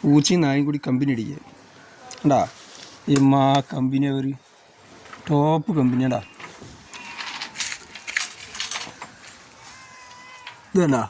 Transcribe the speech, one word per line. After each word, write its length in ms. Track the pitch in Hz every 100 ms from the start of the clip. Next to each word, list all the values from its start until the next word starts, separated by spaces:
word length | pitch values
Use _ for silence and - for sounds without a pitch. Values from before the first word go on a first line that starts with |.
പൂച്ചയും 380 | 151 147 143 180 151
നായും 180 | 139 143
കൂടി 120 | 147 -
കമ്പനി 280 | 127 139 120
അടിക്കുക. 240 | 107 147 - - - - - - - -
കണ്ടാ? 200 | 156 127 87 - - - - - - 143
എമ്മാ 280 | 135 139 135 139 -
കമ്പനി 360 | 139 131 135 139
അവർ. 140 | 135 135 135 - - - - - - - - -
ടോപ്പ് 420 | 147 147 156 151 160
കമ്പനിയാടാ. 420 | 127 123 131 117 95 - - - - - - - - - - - - - - - - - - - - - - - - - - - - - - - - - - 1047 1047 1017 - - - - - - -
ഇത് 80 | 185
കണ്ടാ? 200 | 165 131 107